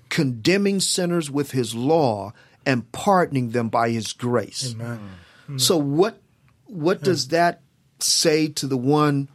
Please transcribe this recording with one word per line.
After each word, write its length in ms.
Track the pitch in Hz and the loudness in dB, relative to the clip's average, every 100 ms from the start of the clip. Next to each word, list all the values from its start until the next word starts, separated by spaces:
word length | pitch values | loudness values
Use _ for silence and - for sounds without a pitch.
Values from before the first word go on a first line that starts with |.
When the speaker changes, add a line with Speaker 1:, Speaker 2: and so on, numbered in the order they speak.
| _ | _
Speaker 1:
condemning 720 | - 143 117 110 190 202 196 | 0 0 0 2 2 2 0
sinners 500 | 180 - 175 175 147 | -2 -2 0 0 -2
with 220 | 135 139 | -4 -2
his 240 | 135 117 110 | -2 -2 -2
law 560 | 127 165 139 104 98 - _ _ | 2 4 2 0 -6 -14 _ _
and 260 | - 127 110 | 0 0 -2
pardoning 600 | - - 190 170 135 120 | -4 2 4 4 0 -2
them 180 | 117 113 | -2 0
by 220 | 117 117 | 0 0
his 220 | 117 107 | 0 -4
grace. 600 | - 123 120 95 - 131 | -6 -2 -2 -2 -8 -8
Speaker 2:
Amen. 240 | 113 117 117 104 95 - - - 139 | -8 -10 -12 -14 -18 -20 -20 -12 -2
Speaker 1:
So 180 | 127 180 | 2 2
what, 420 | 143 143 202 - _ _ _ _ - | 2 2 2 0 _ _ _ _ -16
what 320 | 202 151 185 | -4 -2 0
Speaker 2:
Yeah. 20 | |
Speaker 1:
does 240 | 196 165 127 | 0 -2 0
that 320 | 165 170 170 _ _ _ _ | 2 2 0 _ _ _ _
say 480 | - - 170 156 156 | -2 2 2 2 0
to 180 | 147 139 | -2 -4
the 100 | 131 | -2
one 520 | 123 151 151 143 139 | 2 4 4 2 -4